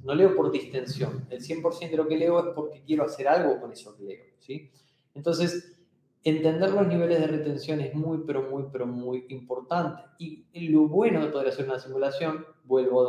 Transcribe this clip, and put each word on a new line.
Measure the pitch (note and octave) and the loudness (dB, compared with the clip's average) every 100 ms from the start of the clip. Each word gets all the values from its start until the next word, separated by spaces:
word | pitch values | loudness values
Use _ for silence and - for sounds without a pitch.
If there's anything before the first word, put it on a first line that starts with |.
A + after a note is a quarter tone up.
no | C3 | -2
leo | D3+ F#3+ F#3+ | 4 6 6
por | F#3+ | 2
distensión. | C#3+ - C3+ - - A#2 G#2 - | 0 -4 -6 -6 -4 -4 -6 -10
El | B2 | -10
cien | C#3 E3 | -8 -4
por | E3 | -4
ciento | - E3 D#3 | -4 -4 -2
de | |
lo | D#3 | 0
que | D#3 | 2
leo | E3 F3 | 2 2
es | E3+ | 2
porque | D#3 D3+ - D3 | -4 -8 -8 -4
quiero | D3+ | -2
hacer | A#2+ A#2+ C3+ | -2 0 2
algo | E3 D3 B2 | 4 4 0
con | A#2 | -4
eso | G#2+ G#2 G2 | -14 -18 -16
que | |
leo, | G2 F#2+ - _ | -16 -16 -20 _
¿sí? | - D3 D3 _ _ _ _ | -14 -14 -14 _ _ _ _
Entonces, | D3 D#3+ E3+ E3+ F3 - - _ _ _ _ | -6 -2 0 0 -2 -10 -20 _ _ _ _
entender | D#3+ D#3 D#3+ D#3+ F#3+ | 0 2 2 2 2
los | G3+ F#3 | 2 2
niveles | E3+ E3+ E3 | 2 2 2
de | D3+ | 2
retención | D3+ D3 C#3 - D#3 | 0 -2 -4 -4 -4
es | C3+ | -2
muy, | D3 E3 D#3+ D3+ | -2 -2 -2 -2
pero | C3+ | -4
muy, | C3 C#3 C3+ | -4 -6 -6
pero | C3 B2 | -6 -6
muy | B2 B2 B2+ - | -4 -4 -6 -6
importante. | C3 - B2+ - F3 D#3+ - - - | -12 -8 -8 -4 -2 -2 -6 -16 -16
Y | E3 - - F3 E3 | -14 -14 -18 -8 2
lo | D#3 D#3 | 4 6
bueno | F3 A3+ E3 | 4 4 4
de | D3+ | 0
poder | C#3+ C3+ | 0 -2
hacer | C3+ | -2
una | C3+ B2+ | -4 -6
simulación, | C3 C3 C#3 C3+ E3 D#3 - - | -6 -2 -2 -2 -4 -4 -10 -14
vuelvo | B2+ C3 B2+ | 2 4 4
a | B2+ | 4